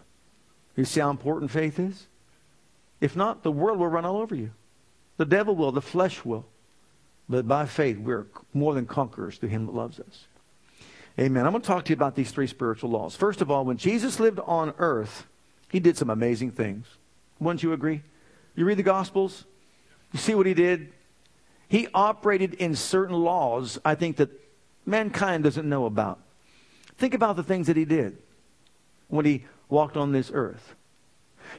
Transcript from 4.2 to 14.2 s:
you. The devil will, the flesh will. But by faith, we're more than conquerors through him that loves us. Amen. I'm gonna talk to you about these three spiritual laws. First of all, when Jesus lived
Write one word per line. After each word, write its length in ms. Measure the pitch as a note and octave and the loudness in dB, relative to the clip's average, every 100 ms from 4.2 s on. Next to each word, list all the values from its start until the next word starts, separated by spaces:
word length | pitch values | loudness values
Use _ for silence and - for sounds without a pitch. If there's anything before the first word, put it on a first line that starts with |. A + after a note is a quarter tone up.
| A3 | -4
you. 180 | D3 A2 - _ _ _ _ _ - | -6 -8 -12 _ _ _ _ _ -4
The 80 | D3+ | 2
devil 320 | F#3+ G#3+ F3+ | 4 4 2
will, 160 | C#3+ | 2
the 80 | C3 | 0
flesh 420 | - F3+ F#3 - | -2 0 0 -2
will. 220 | A#2+ A2 - _ _ _ _ _ _ _ - | -6 -6 -8 _ _ _ _ _ _ _ -4
But 180 | B2 A2+ | -2 2
by 200 | C#3+ D3 | 0 0
faith, 320 | - C#3 G#2 | 0 0 0
we're 300 | A2+ A2+ G#2 - - | -4 -4 -6 -16 -6
more 200 | C#3 D3 | -2 0
than 120 | C#3 A#2+ | 0 -2
conquerors 520 | - B2+ - G2+ - | -4 -4 -6 -12 -8
through 120 | A2+ | -4
him 160 | A2 A2 | -4 -4
that 100 | A#2 | -6
loves 240 | A#2 - | -8 -12
us. 280 | - - - _ _ _ _ _ - - - - | -20 -20 -20 _ _ _ _ _ -20 -20 -12 0
Amen. 260 | C3+ C3 C#3 | 2 2 2
I'm 60 | |
gonna 100 | A3+ | 0
talk 220 | G3+ F3+ D#3 | 0 0 0
to 40 | |
you 60 | D3 | 0
about 200 | C#3 C#3 | 0 0
these 160 | B2+ | -4
three 160 | - C3+ | -2 -4
spiritual 420 | - A#2+ A2 B2 | -2 -4 -4 -4
laws. 280 | A2+ F2 - | -4 -4 -2
First 240 | G3+ G3 | -2 0
of 100 | C#3+ | 0
all, 140 | C#3 B2+ | 0 0
when 100 | B2 | -2
Jesus 420 | F3 A3+ A3+ | 0 0 -2
lived 220 | - | 2